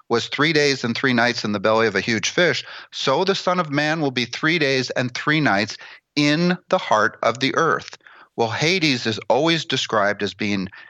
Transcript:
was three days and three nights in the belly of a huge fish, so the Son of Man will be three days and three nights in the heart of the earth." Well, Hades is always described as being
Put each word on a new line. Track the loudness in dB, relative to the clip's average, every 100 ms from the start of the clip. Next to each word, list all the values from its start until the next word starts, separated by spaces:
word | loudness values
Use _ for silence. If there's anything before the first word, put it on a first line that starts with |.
| -2
was | -2 -2
three | 0 2
days | 4 2 2
and | -2 -2
three | 0
nights | 2 2 0
in | -2
the | 0
belly | 2 4 4
of | 2
a |
huge | 0 -2 0
fish, | 2 2 0 -6 -16 -16
so | -6 0 0
the | 2
Son | 0 0 -2
of | 0
Man | 0 0 0
will | -2
be | -2 -4
three | -2 0 2
days | 2 0 0
and | -2 -4
three | -4 -2 2
nights | 2 2 0 -6 -16 -20 _ -2
in | 2 2 2 0 -2
the | -2
heart | 2 2 2 0
of | -2 0
the | -2 0
earth." | 0 -2 -6 -18 -20 -20 -16 -4
Well, | -2
Hades | 0 0 2 2 0 -2
is | -4 0
always | 2 2 0
described | -2 -4 -2 0 0 0
as | -4
being | -4 -4 -2 -4 -10 -20